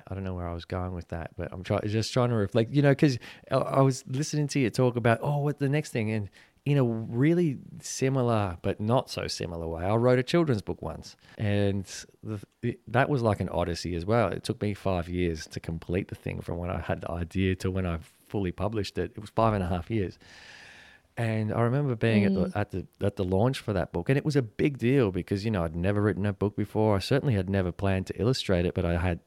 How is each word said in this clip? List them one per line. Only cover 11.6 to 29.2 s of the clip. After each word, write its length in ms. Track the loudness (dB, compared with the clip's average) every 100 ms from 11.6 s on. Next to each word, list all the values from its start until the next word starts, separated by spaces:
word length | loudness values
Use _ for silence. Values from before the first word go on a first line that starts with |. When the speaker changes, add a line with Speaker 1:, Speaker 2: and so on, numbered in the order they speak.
| 2 0 -6 -12 -16 _
Speaker 1:
the, 160 | -10 -10 -12 _
it, 160 | -6 -6 -2
that 220 | 0 2
was 120 | 2
like 200 | 2 2
an 80 | 0
odyssey 440 | -2 -2 -2 -4
as 120 | -4 0
well. 240 | 2 2
It 160 | -2 -4
took 160 | -4
me 120 | -4
five 360 | -2 -2 -2 -2
years 380 | 0 0 -2 -8
to 120 | -10
complete 480 | -8 -8 -4 -4 -4
the 80 | -8
thing, 240 | -8 -8
from 180 | -6 -6
when 120 | -4
I 100 | -4
had 220 | -4 -4
the 100 | -4
idea 440 | -6 -4 0 2 2
to 140 | -2
when 140 | -2 -2
I 140 | -4 -8 _ _
fully 240 | -4 -2
published 440 | -2 -2 -2 -4 -4
it. 140 | -6 -8
It 20 |
was 120 | -6
five 220 | 2 2
and 80 | 4
a 60 | 0
half 240 | -2 -2
years. 260 | -2 -2 -6 -18 -20 -20 -20 -20 -20 -20 -20 _ -6
And 360 | -2 -2 0
I 80 | 0
remember 320 | 2 2 0 0
being 280 | 2 4
at 100 | 4
the, 120 | 2 0
Speaker 2:
Mm. 60 | -2
Speaker 1:
at 160 | -4
the, 160 | -4 -8 -4
at 140 | -2 0
the 60 | 0
launch 340 | 2 2 0
for 140 | -2
that 180 | -2 -2
book, 160 | -2 0
and 100 | 0
it 60 |
was 140 | 2 0
a 40 |
big 360 | 0 0 -2 0
deal 340 | 2 4 4
because, 320 | 0 -2 -2
you 80 | 0
know, 140 | 0 0
I'd 100 | 0
never 260 | 0 2
written 240 | 2 2 -2
a 60 |
book 240 | 0 0 0
before. 400 | -2 2 4 2
I 40 |
certainly 340 | 2 0 2 0
had 140 | 2
never 220 | 0 0
planned 360 | 0 0 0 -2
to 120 | 0
illustrate 460 | 0 0 2 2 2
it, 80 |
but 120 | 2 0
I 120 | 2
had, 220 | 0 -2